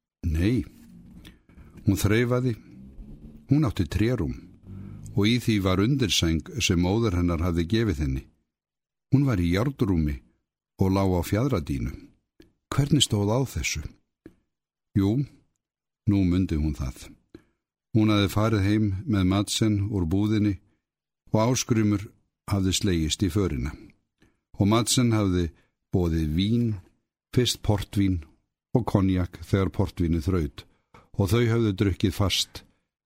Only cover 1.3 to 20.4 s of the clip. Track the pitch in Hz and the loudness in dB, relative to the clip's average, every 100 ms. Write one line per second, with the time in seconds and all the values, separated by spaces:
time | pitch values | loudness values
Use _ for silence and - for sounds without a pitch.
1.3 | - _ - - - - 95 101 110 120 | -20 _ -20 -20 -6 -2 0 2 2 0
2.3 | 123 127 110 - - - - - - - | 0 -2 -4 -10 -20 -20 -20 -18 -18 -20
3.3 | - - 143 139 - 87 - 110 127 76 | -10 0 2 2 0 -2 0 0 0 -4
4.3 | 60 - - - - - - - - 104 | -6 -14 -20 -18 -16 -16 -16 -8 0 2
5.3 | 120 117 107 95 92 107 143 113 - 85 | 2 0 0 2 2 2 2 0 0 0
6.3 | 80 - - - 87 87 104 117 90 87 | 0 -4 -4 0 2 2 2 0 0 0
7.3 | 85 90 85 85 107 113 71 73 65 - | 0 0 0 0 0 0 -2 -2 -4 -8
8.3 | _ _ _ _ _ _ _ - 135 139 | _ _ _ _ _ _ _ -2 0 2
9.3 | 101 87 92 127 135 107 87 76 67 _ | 0 0 0 0 -2 0 0 0 -4 _
10.3 | _ _ _ _ - 95 95 98 90 82 | _ _ _ _ -2 0 2 2 0 0
11.3 | 101 139 107 73 69 58 - - _ _ | -2 0 -2 -4 -6 -6 -10 -20 _ _
12.3 | _ _ _ - - 139 151 - 107 101 | _ _ _ -8 -2 2 2 2 0 0
13.3 | 120 131 82 73 - 71 - _ _ - | -2 -4 -6 -8 -8 -10 -16 _ _ -20
14.3 | _ _ _ _ _ _ 104 98 120 139 | _ _ _ _ _ _ 0 0 0 -4
15.3 | _ _ _ _ _ _ _ - 101 92 | _ _ _ _ _ _ _ 0 2 4
16.3 | 92 92 80 78 73 65 - - - _ | 2 0 0 -2 -4 -8 -10 -18 -20 _
17.3 | - _ _ _ _ _ 110 107 104 98 | -20 _ _ _ _ _ 2 4 4 2
18.3 | - 110 110 98 107 107 95 - 104 92 | 0 0 2 2 2 0 -2 -2 0 2
19.3 | 98 104 - 113 104 98 101 85 95 107 | 2 0 0 0 0 -2 -2 0 0 0
20.3 | 107 | 0